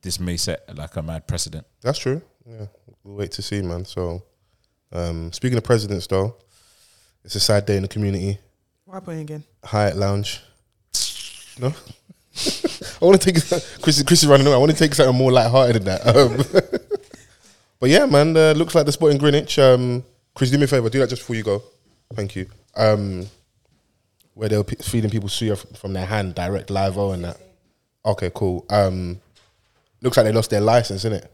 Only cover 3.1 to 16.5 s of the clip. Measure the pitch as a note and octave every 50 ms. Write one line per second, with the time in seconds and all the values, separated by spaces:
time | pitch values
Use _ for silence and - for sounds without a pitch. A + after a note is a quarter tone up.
3.1 | G2+ G2+ G#2 G2+ - - G#2 - G#2+ G2+ F#2+ F2 E2+ F2 F#2 - - - F#2 F2
4.1 | E2+ F2+ - _ _ _ _ _ _ _ _ _ _ _ _ _ - F2 F2 E2+
5.1 | E2 E2 E2 E2 - - - B2+ B2 A#2 - - B2 A2+ G#2 G2+ G#2 F#2 - -
6.1 | G2 F#2+ G2 A2+ A#2+ _ _ _ _ _ _ _ _ _ _ _ _ _ _ _
7.1 | _ _ _ - - G#2 - - G#2+ G2+ G2+ G#2 G#2 G2 F#2+ F#2+ - G#2+ G#2 G2+
8.1 | G2 F#2+ F2+ G2 G2+ G2+ _ _ _ _ _ _ _ _ _ _ F#3 F#3+ F#3+ F3+
9.1 | E3 D#3+ D#3 D3+ D#3 D3+ D3+ _ _ _ _ - - - G#3 G3+ D#2+ F#2+ G2+ G2
10.1 | G2 G2 G#2 - - - _ _ _ _ _ _ _ _ _ _ - - - -
11.1 | - - - - - - - - - - B2 C3 D3+ - - - - _ _ _
12.1 | - _ _ _ _ - - - - - - - - - - - - - - F3
13.1 | G3 F#3 - F#3+ F#3 E3 - - F3+ E3+ - - - - - - D3 C#3 C#3+ -
14.1 | F3 E3 - D3 C#3+ C3+ C3+ C#3+ C#3+ B2 C3+ D3+ D#3+ - E3 D3+ D3 - D3+ C3
15.1 | B2+ B2 C3 C3 B2+ B2+ A2+ A#2 A#2+ C3+ C3 A#2+ A#2 A2+ F#2+ G2 F#2+ F#2 - A#2+
16.1 | A2+ C3 C#3+ B2 A2 - - -